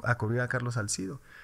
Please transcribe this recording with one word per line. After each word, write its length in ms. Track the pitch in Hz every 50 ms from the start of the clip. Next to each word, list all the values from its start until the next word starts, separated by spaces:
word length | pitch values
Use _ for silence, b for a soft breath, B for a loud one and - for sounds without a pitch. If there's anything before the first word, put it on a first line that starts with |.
| -
a 100 | 120 120 -
cubrir 220 | 110 107 117 123
a 80 | 123 120
Carlos 260 | - 127 120 123 117
Salcido. 460 | 117 104 101 - - 143 143 143 - B B B B